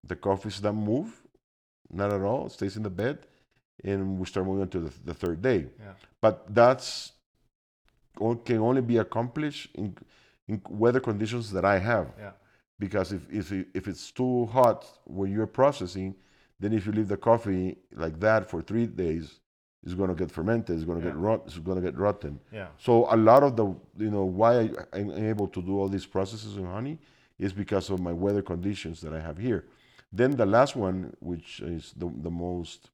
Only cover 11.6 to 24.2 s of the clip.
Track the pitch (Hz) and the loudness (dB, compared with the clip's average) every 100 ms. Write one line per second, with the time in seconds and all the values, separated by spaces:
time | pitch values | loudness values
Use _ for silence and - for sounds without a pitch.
11.6 | 95 98 101 113 82 - 101 - _ _ | 4 4 2 0 0 -10 -18 -20 _ _
12.6 | _ _ 101 101 90 98 - 104 90 98 | _ _ -4 -2 -2 -6 -6 -8 -4 -6
13.6 | - 95 98 82 - - 127 123 113 123 | -6 -8 -8 -10 -12 -4 0 0 0 4
14.6 | 123 101 - _ - 90 98 104 107 - | 4 4 -8 _ -14 -6 -2 -2 -2 4
15.6 | 135 143 90 95 95 95 _ _ _ _ | 4 4 -8 -6 -8 -10 _ _ _ _
16.6 | 101 110 101 107 101 101 113 113 101 95 | 0 0 0 -2 0 0 4 4 2 0
17.6 | 92 - _ - 82 78 107 110 95 85 | -2 -6 _ -6 -6 0 4 4 2 -8
18.6 | 78 110 117 - 87 80 78 _ _ _ | -2 -2 -2 -2 -2 -2 -6 _ _ _
19.6 | _ _ - 90 95 85 85 82 90 117 | _ _ -10 -2 -2 0 -4 -2 0 0
20.6 | 110 82 80 85 85 73 101 113 - 80 | 0 -4 -2 -4 -4 -2 -2 -2 -4 -10
21.6 | 82 92 90 62 101 101 73 71 _ 110 | -4 -2 -4 0 -2 0 -10 -12 _ -14
22.6 | 90 - - 117 - 113 110 127 143 117 | -14 -6 4 6 6 6 10 10 8 2
23.6 | 104 87 - 82 107 104 | 0 -2 -12 -6 -2 0